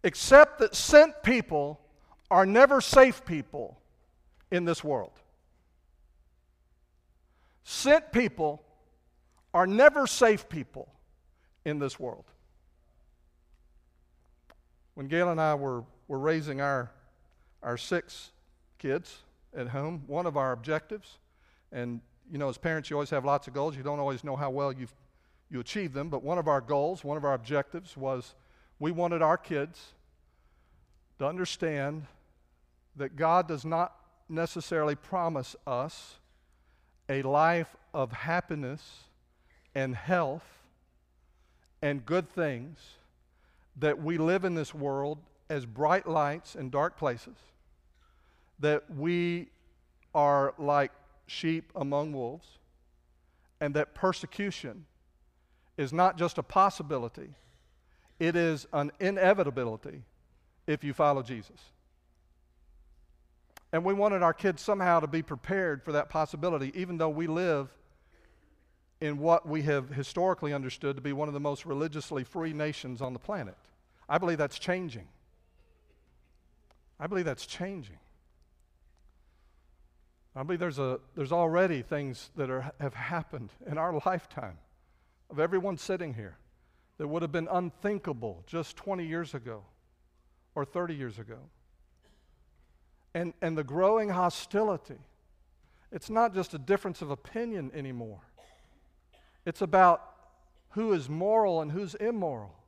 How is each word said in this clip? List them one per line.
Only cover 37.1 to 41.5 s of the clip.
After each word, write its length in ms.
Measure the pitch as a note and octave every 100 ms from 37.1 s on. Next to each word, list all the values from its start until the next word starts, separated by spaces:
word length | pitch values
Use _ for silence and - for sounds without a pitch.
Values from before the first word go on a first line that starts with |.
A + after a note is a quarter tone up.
| C3+
life 540 | C3+ D3 D#3+ E3+ D#3+ - _
of 180 | D3+ B2+
happiness 960 | A#2 D3+ F3 - D#3 B2+ D3 - - - _ _ _ _ _ _
and 220 | C#3 C3+ A#2
health 500 | B2+ F3+ D3 D#3+ - - _ _ _ _ _ _ _ _ _